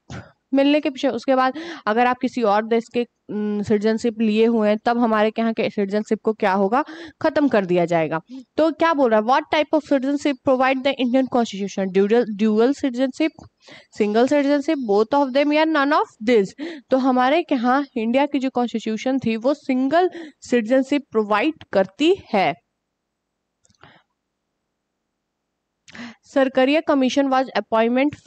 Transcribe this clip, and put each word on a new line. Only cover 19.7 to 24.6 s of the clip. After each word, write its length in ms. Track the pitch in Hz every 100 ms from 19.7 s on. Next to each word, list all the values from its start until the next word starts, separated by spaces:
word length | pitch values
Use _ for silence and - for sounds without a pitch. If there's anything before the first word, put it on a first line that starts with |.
| 254 269 320 359 339 311 -
citizenship 640 | - 240 214 262 262 285 -
provide 520 | 220 208 208 302 - -
करती 420 | 196 190 - 311 392 -
है। 200 | 202 170 - _ _ _ _ _ _ _ _ _ _ _ _ - _ _ _ _ _ _ _